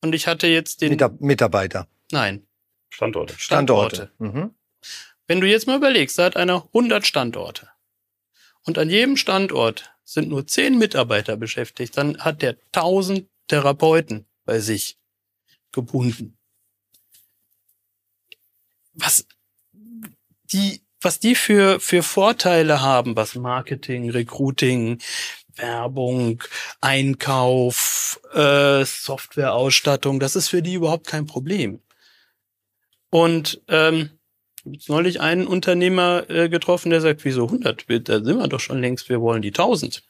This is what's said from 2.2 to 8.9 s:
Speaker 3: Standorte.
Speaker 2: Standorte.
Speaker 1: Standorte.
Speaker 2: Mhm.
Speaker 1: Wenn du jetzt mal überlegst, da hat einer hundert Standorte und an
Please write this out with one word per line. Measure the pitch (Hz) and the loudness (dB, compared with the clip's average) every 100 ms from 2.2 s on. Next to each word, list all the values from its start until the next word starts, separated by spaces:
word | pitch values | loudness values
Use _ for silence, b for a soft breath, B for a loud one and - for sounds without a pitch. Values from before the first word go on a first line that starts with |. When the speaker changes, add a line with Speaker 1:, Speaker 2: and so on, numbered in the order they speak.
| 107 98 _ _ _ _ _ | -2 -4 _ _ _ _ _
Speaker 3:
Standorte. | - 110 101 80 - | -6 -4 -4 -8 -10
Speaker 2:
Standorte. | - 165 139 113 101 92 98 _ | -2 0 4 2 2 -4 -12 _
Speaker 1:
Standorte. | 110 107 | -8 -8
Speaker 2:
Mhm. | 196 _ _ _ B B B B _ | -10 _ _ _ B B B B _
Speaker 1:
Wenn | 180 | 0
du | 190 | 4
jetzt | 220 220 | 2 2
mal | 262 | 2
überlegst, | 277 247 139 - | 4 2 0 2
da | |
hat | 180 180 | 2 2
einer | 180 180 - | 0 0 0
hundert | 226 240 208 202 | 0 2 0 0
Standorte | 151 123 107 85 - - _ _ _ _ _ _ b b b | -2 -4 -6 -10 -14 -20 _ _ _ _ _ _ b b b
und | - 165 | -8 -2
an | 156 | 2